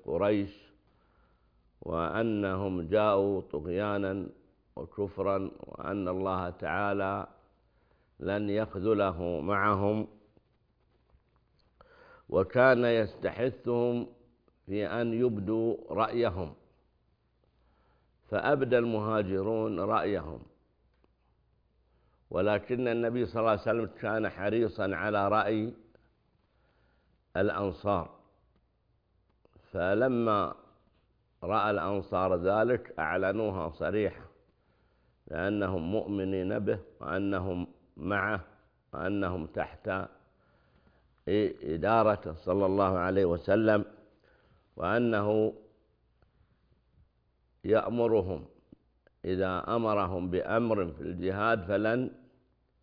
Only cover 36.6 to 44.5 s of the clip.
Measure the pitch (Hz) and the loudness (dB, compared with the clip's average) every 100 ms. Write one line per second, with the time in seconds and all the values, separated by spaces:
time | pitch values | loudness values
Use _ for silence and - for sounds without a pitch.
36.6 | 101 104 - - 69 92 101 95 92 90 | -2 -4 -6 -14 -4 -2 0 -2 -2 -4
37.6 | 87 - _ - 85 101 101 104 - - | -6 -10 _ -10 -4 -2 -2 -4 -8 -20
38.6 | _ _ _ 67 92 101 92 90 80 - | _ _ _ -6 -4 -2 -2 -4 -6 -6
39.6 | 76 - 107 95 - - _ _ _ _ | -6 -6 -6 -4 -6 -14 _ _ _ _
40.6 | _ _ _ _ _ _ - 104 101 - | _ _ _ _ _ _ -2 2 0 -2
41.6 | 73 80 98 117 107 101 80 80 92 98 | -6 -2 2 4 4 2 -4 -10 -2 2
42.6 | 95 98 95 92 90 95 90 85 - 107 | 2 4 2 2 2 4 4 2 2 4
43.6 | 110 107 101 - - _ _ _ _ | 6 4 2 -12 -20 _ _ _ _